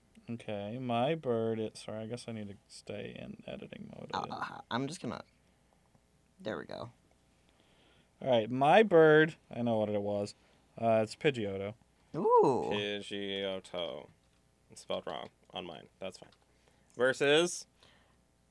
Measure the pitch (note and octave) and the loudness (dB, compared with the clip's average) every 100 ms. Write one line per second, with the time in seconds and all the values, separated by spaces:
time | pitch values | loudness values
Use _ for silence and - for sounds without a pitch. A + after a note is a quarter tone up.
0 | _ - - A#2 - G#2 G2+ A#2+ B2+ A#2 | _ -20 -12 -10 -8 -8 -8 -8 -2 0
1 | C3+ E3 C3+ A2+ A2+ A2 G#2+ - - G#2+ | 0 -2 -2 0 0 -2 -4 -8 -12 -10
2 | A2 A#2+ - A2 G2+ G2+ _ - - G2+ | -10 -10 -10 -10 -12 -14 _ -20 -14 -12
3 | A#2 - - - - B1+ - - - - | -10 -12 -14 -14 -12 -12 -12 -14 -16 -16
4 | - - - - - - - A#2+ C#3 F3 | -10 -8 -8 -8 -10 -12 -8 -6 -6 -8
5 | B2+ E2+ - _ _ _ _ _ _ _ | -10 -10 -14 _ _ _ _ _ _ _
6 | _ _ _ _ F#3 F2 - G1+ A#2+ _ | _ _ _ _ -10 -8 -10 -12 -14 _
7 | _ _ _ _ _ _ _ _ _ _ | _ _ _ _ _ _ _ _ _ _
8 | _ - C3+ A#2+ A2 B2+ C#3+ F#3+ A3 E3 | _ -8 2 2 2 2 6 6 8 10
9 | D#3 D#3 D#3+ - - A#2+ A#2+ A2 G#2+ G#2 | 10 10 6 0 -12 -4 0 2 0 0
10 | G2+ G2+ G#2 - _ _ _ - A2+ A2 | -2 -2 -4 -8 _ _ _ -2 2 4
11 | A2 - D#3 B2 G2+ G2 G2 A2 _ _ | 2 0 -2 0 -4 -4 -6 -10 _ _
12 | _ D3 G4+ A#4+ E3 A#2 D2 G#2 G#2 G#2 | _ -2 4 6 6 2 0 -2 -2 -4
13 | G2+ G2+ G2 G2 G2 F#2+ - F2+ E2 D2 | -8 -8 -6 -4 -4 -6 -8 -8 -8 -10
14 | - _ _ _ _ _ _ - - F#2+ | -14 _ _ _ _ _ _ -18 -8 -8
15 | F2+ D2+ - _ _ F#2+ F2+ C#2+ - - | -6 -10 -10 _ _ -12 -12 -14 -18 -14
16 | F#2+ - - _ _ _ _ _ _ - | -14 -14 -20 _ _ _ _ _ _ 0
17 | B2+ B2+ C#3+ D3+ F3 - - _ - _ | 2 2 4 4 4 -2 -14 _ -20 _
18 | _ _ _ _ _ | _ _ _ _ _